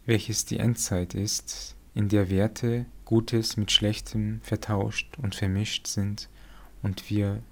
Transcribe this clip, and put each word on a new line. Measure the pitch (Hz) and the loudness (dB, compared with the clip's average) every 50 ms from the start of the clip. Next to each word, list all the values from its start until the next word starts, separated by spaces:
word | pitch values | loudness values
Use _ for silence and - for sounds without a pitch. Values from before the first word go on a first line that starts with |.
| - | 0
welches | - 113 104 - - 107 - - | 2 2 2 2 0 -4 -4 -2
die | - - - | -2 -2 2
Endzeit | 107 117 117 - - - 101 90 90 87 - | 2 2 2 2 0 0 0 0 0 0 -2
ist, | 101 101 107 - - - - - - - - - - - - - | -2 -2 -2 -2 -4 -4 -8 -10 -10 -12 -12 -14 -18 -20 -6 -2
in | - 104 98 | 0 2 4
der | 104 104 98 90 | 4 4 4 4
Werte, | 95 95 101 110 - - 120 117 117 120 120 - - - - | 4 2 2 2 0 -2 0 0 0 0 -2 -6 -10 -18 -2
Gutes | - 113 117 113 - 120 113 113 - - | 4 4 4 4 4 2 2 2 0 0
mit | 110 104 - | -2 0 4
Schlechtem | - - 110 104 107 - - - - 110 107 107 110 110 | 4 4 4 4 0 0 -6 -4 -2 -2 -2 -2 -4 -6
vertauscht | - - 107 104 - - 107 98 101 110 107 - - - - - | -4 -2 -2 -2 0 0 0 0 0 0 -2 -6 -8 -8 -10 -6
und | 135 101 - | -6 -4 -2
vermischt | - 104 95 95 98 107 - - - - | 0 0 2 2 2 0 0 -4 -6 -6
sind | - - 104 98 101 104 - - - - - - - - - - - - - | -4 -2 -2 -2 -2 -4 -6 -10 -14 -18 -20 -20 -20 -20 -20 -20 -20 -14 -4
und | - 101 92 - - - | -4 -4 -4 -4 -4 -2
wir | 104 104 101 98 101 110 113 - | 0 2 2 2 0 -4 -6 -12